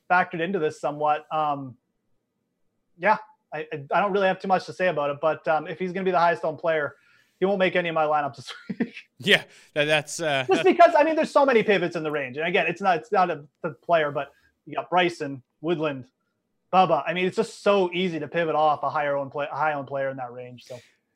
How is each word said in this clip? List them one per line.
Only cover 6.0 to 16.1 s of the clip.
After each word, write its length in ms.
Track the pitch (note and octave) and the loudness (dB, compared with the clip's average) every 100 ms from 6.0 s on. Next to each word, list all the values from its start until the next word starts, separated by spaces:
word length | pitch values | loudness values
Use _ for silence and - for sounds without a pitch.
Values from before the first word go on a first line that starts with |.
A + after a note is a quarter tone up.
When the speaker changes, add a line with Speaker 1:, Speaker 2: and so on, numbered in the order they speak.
| F#3+ | 0
Speaker 1:
be 60 | |
the 80 | F3 | 2
highest 260 | E3+ E3+ E3+ | 2 2 -2
owned 140 | D3 | -4
player, 360 | E3+ D#3+ C#3+ - _ _ _ - | -2 0 -2 -8 _ _ _ -4
he 80 | F#3 | -2
won't 140 | G3 | 2
make 160 | F#3 F3+ | 2 0
any 140 | E3+ | -2
of 60 | D#3+ | 0
my 100 | D3+ | 0
lineups 320 | D3+ C#3+ B2+ | 0 -2 -6
this 160 | - - | -16 -16
<laughs> 180 | - - | -10 -6
week. 160 | - - - - | -6 -8 -20 -6
Speaker 2:
Yeah, 260 | D3 F#3 - - _ | 2 2 2 -20 _
that, 100 | D#3 | -2
that's, 380 | D3 D#3 C#3+ - | 0 0 -2 -6
uh, 240 | E3 C#3 B2+ | -2 0 2
Speaker 1:
Just 160 | F#4+ | 2
Speaker 2:
that 20 | F4+ | 4
Speaker 1:
because, 280 | E4+ E4+ D#4 | 8 8 8
I 60 | |
mean, 140 | D4+ D#4+ | 4 2
there's 140 | D4+ | 2
so 140 | D4+ C#4 | 4 4
many 180 | A#3+ | 4
pivots 340 | G3+ G3 E3+ E3+ | 4 2 2 -4
in 60 | |
the 60 | D#3 | -4
range. 280 | D3 C3+ C3 | -4 -6 -4
And 100 | E3 | -2
again, 180 | F#3 E3 | 0 0
it's 140 | E3+ | -2
not, 160 | G3 E3+ | 0 0
it's 160 | D#3 | 0
not 180 | G3+ F3+ | 0 0
a, 140 | D3+ D3 _ | -2 -10 _
the 100 | E3+ | -10
player, 380 | - - E3+ D3 | -8 0 2 2
but 220 | C#3+ C#3 _ _ _ - | -4 -8 _ _ _ -12
you 80 | D3 | -10
got 140 | - | -2
Bryson, 540 | F3+ F3 E3+ C#3+ C#3 _ _ | 2 2 0 -8 -10 _ _
Woodland, 460 | D#3 E3 D3+ C3+ A#2+ | -4 -2 -2 -6 -12